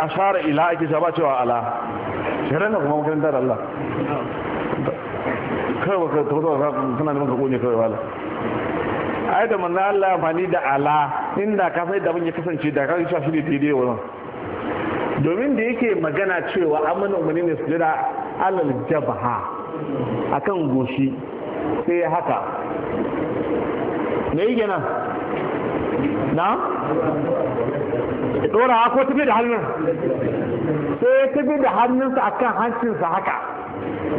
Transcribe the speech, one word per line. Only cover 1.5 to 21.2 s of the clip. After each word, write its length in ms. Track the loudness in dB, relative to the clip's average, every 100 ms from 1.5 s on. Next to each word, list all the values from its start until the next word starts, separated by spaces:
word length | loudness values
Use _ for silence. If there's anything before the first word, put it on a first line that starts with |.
| 0 -2 -4 -6 -6 -6 -4 -4 -4 0
Shirin 240 | 0 2
na 60 | 2
kuma 180 | 2 0
makaranta 280 | 0 2 2
da 60 | 2
Allah. 200 | 2 0 -4 -6 -6 -4 -4 -4 -4 -6 -6 -4 -4 -2 -2 -4 -8 -6 -4 -4 -4 -4 -2 -2
Kawai 240 | 0 0 2
baka 160 | 0
tafasa 340 | 2 0 2 2
ba, 380 | 0 0 -2 0
suna 140 | 0
neman 140 | 0 0
ka 60 | 0
ƙone 220 | 2 2
kawai 180 | 2 4
wala. 220 | 2 0 -6 -8 -6 -6 -4 -4 -2 -2 -2 -2 -2 -2 0
Ai 140 | 2 2
da 80 | 2
manzo 200 | 0 2
Allah 340 | 2 4 2
amfani 320 | 2 2 0 0
da 100 | 0 2
ala, 380 | 2 4 4 2 -2 -4 -2
inda 340 | 0 2 2
ka 120 | 0 0
sai 80 | 0
da 100 | 0
abin 160 | 0 -2
ya 60 |
kasance 380 | -2 -4 -2 0
da 140 | 2 2
ka 80 | 0 0
sha 100 | 0
shi 60 | 0
ne 120 | 0
daidai 300 | 0 0 2
wurin. 260 | 2 2 -2 -6 -12 -12 -10 -10 -8 -6 -4 -4 -4 -2 0
Domin 320 | 0 0 0 2
da 60 |
yake 320 | 0 0 0 2
magana 400 | 0 0 0 0 -2
cewa 260 | 0 2 2 0
an 140 | 0
mana 160 | 0 0
umarni 260 | 0 0
ne 120 | 0 0
sujada 340 | -2 0 2 0 -2 -4 -6 0
alal 320 | 0 2 0 0 0
jabha, 520 | 0 0 -2 -2 -2 -4 -8 -8 -8 -6 -4 -2 -4 -2 -2
akan 320 | 0 0 0
goshi, 380 | 0 0 0 0 -2